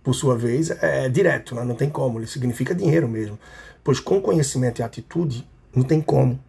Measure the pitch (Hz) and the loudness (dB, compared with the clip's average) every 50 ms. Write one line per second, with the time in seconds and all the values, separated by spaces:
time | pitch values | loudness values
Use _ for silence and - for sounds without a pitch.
0 | _ 135 127 - - 139 123 117 120 120 120 135 160 165 165 - - 160 139 135 | _ 0 0 2 2 0 2 2 0 0 0 0 0 -2 -2 0 0 0 2 2
1 | 135 131 123 160 196 170 139 - - - 120 117 120 123 120 - 131 147 151 143 | 0 0 2 4 4 4 2 0 -4 -8 -8 -6 -4 -6 -2 -2 -2 -2 -2 -2
2 | 143 131 113 113 113 110 - 143 127 123 117 - 131 - 175 175 196 165 151 165 | -2 -2 -2 -4 -8 -8 -6 -4 -2 -2 -2 -2 -2 -2 -2 0 2 4 4 4
3 | 151 117 110 110 107 104 104 - - - - - - - - _ _ - 131 - | 2 0 -2 -4 -6 -6 -8 -14 -16 -20 -20 -20 -20 -20 -20 _ _ 0 0 0
4 | - - 185 196 190 220 190 160 143 - - 131 127 123 117 - 120 113 - - | 0 0 0 2 2 2 2 2 2 0 -2 -2 -2 -2 -2 -2 -6 -6 -8 -12
5 | - - - 170 175 156 120 120 - - - - _ _ - 123 131 131 160 156 | -16 -8 -4 -2 -2 -2 -4 -6 -10 -14 -20 -20 _ _ 0 0 2 4 2 2
6 | 151 - 151 135 135 127 123 131 - | 2 2 2 4 4 4 2 -2 -8